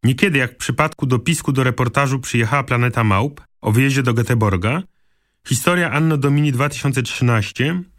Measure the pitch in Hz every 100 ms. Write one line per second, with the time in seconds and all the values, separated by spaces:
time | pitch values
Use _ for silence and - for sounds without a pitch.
0 | 139 131 202 143 127 - - 131 151 -
1 | 139 123 131 160 - 135 127 120 120 139
2 | 139 131 - 120 110 143 135 123 120 -
3 | 110 98 135 143 - _ - 110 135 135
4 | 123 117 113 120 107 95 98 151 190 _
5 | _ _ _ _ - 127 - 180 170 135
6 | 160 151 139 143 151 123 143 - 139 127
7 | 120 - 123 113 98 - 131 180 175